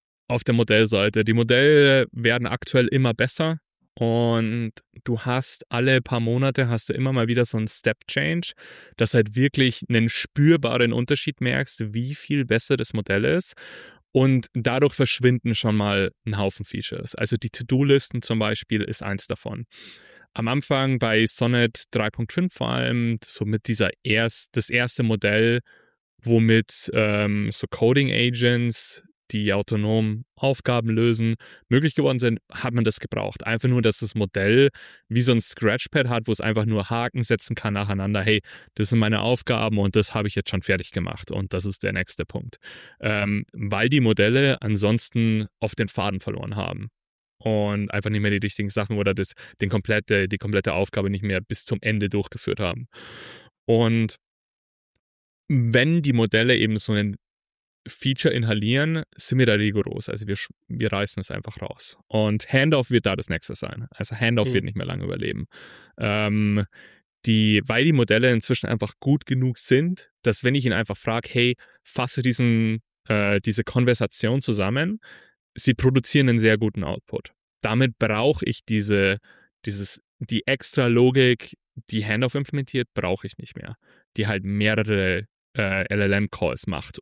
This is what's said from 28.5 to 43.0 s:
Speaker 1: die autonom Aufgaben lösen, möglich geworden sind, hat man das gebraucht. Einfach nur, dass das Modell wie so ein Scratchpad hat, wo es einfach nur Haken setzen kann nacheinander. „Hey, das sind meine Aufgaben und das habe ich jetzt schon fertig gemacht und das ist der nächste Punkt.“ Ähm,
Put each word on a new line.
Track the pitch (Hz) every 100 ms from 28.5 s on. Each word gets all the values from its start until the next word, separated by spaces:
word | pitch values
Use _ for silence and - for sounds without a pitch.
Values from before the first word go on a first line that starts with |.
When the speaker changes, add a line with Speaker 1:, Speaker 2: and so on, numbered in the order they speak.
| 120 120 - - - - _ -
Speaker 1:
die | 107 104
autonom | 98 - 107 104 110 110 107 - _
Aufgaben | 135 131 - 120 113
lösen, | 110 117 113 113 113 - - -
möglich | 131 156
geworden | - 139 127
sind, | 120 117 -
hat | - 123
man | 120
das | 110 -
gebraucht. | - 104 101 - 110
Einfach | 113 127
nur, | 123
dass | 113 -
das | 110 107
Modell | 98 101 101 123 139 - - - -
wie | 113
so | 123
ein | 117
Scratchpad | - - 110 123 - 156 123
hat, | 117 107
wo |
es | 104
einfach | 110 110 110
nur | 104 98
Haken | 117 123 127
setzen | 113 113 -
kann | 117 107 101
nacheinander. | 101 98 98 104
„Hey, | 107 107 - - -
das | - 107
sind | 113
meine | 107 107
Aufgaben | 110 123 - 113 110 104
und | 98 107
das | - 110
habe | 104
ich |
jetzt | 98 -
schon | 92
fertig | - 92 -
gemacht | 98 82 - -
und | - 95
das | 92 98
ist | -
der | 101
nächste | 98 - - -
Punkt.“ | - - - - - -
Ähm, | -